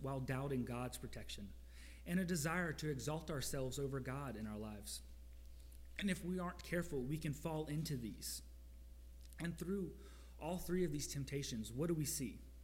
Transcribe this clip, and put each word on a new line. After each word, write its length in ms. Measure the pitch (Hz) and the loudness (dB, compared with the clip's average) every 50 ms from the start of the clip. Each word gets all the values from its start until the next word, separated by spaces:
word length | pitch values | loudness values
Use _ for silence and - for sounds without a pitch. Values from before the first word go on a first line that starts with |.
| 139 | 0
while 160 | 135 139 135 | 0 0 2
doubting 440 | 131 131 131 127 139 143 139 127 117 | 2 2 2 2 4 4 4 4 4
God's 360 | 117 120 120 127 123 - - | 4 2 0 0 0 -2 -4
protection, 500 | - 113 - 117 110 - - - 101 95 - - - - - - - - - - - | -4 -4 -4 -4 -4 -4 -4 -4 -4 -6 -6 -8 -10 -10 -10 -10 -10 -10 -10 -8 -2
and 140 | 175 175 185 | 2 4 4
a 40 | 190 | 4
desire 480 | 170 180 160 139 160 165 180 175 165 139 | 4 4 4 4 4 4 4 4 2 2
to 180 | - 156 151 | 2 2 2
exalt 400 | 143 127 110 143 151 160 - - | 2 2 2 2 0 0 0 0
ourselves 480 | 160 135 127 - - 139 131 131 127 143 | 0 2 2 2 2 2 2 2 2 2
over 200 | 139 131 135 135 | 2 2 2 0
God 360 | 120 127 127 143 143 131 110 | 0 0 0 0 0 -2 -2
in 100 | 107 110 | -2 -2
our 140 | 107 107 104 | -2 0 -2
lives. 420 | 107 107 107 104 101 - - - - - - - - - - - - - - - - - - - - - - | -2 -2 -4 -6 -6 -6 -6 -6 -8 -10 -12 -12 -12 -12 -12 -12 -12 -12 -12 -12 -12 -12 -12 -12 -12 -8 -4
And 140 | - 202 202 | 0 2 2
if 120 | 185 - - | 2 2 2
we 140 | 175 185 | 0 2
aren't 260 | 180 175 - - - - | 2 0 0 -2 -4 -2
careful, 380 | - 165 175 170 - 151 135 | 0 2 2 2 2 2 2
we 160 | 123 139 156 | 2 2 2
can 160 | 156 160 156 - | 2 2 2 2
fall 320 | - - 165 156 156 156 | 2 0 0 2 2 0
into 320 | 147 147 156 156 - 147 | 2 2 0 2 2 2
these. 460 | 120 117 104 - - - - - - - - - - - - - - - - - - - - - - - - - - | 0 0 -2 -2 -4 -4 -4 -4 -6 -8 -10 -12 -14 -14 -14 -14 -14 -14 -14 -14 -14 -14 -12 -12 -12 -12 -12 -6 -2
And 160 | 160 170 170 | -2 -2 -2
through 320 | - 175 170 196 202 180 147 - - - - - - - - - - | -2 0 0 0 2 0 -2 -4 -8 -12 -14 -14 -14 -14 -14 -10 -6
all 180 | 151 160 185 | -2 -2 0
three 260 | 175 180 - 175 185 180 | 0 2 2 4 6 6
of 80 | 160 | 4
these 160 | 147 143 135 | 4 2 0
temptations, 640 | - - 143 135 - 139 139 135 - 131 110 110 - | 0 0 0 0 0 0 0 0 0 0 0 -2 0
what 160 | 117 127 165 | 0 2 4
do 80 | 170 170 | 4 4
we 100 | 156 147 | 4 4
see? 360 | 127 - - 131 101 - - - - - - | 4 2 2 0 0 -2 -4 -10 -12 -14 -14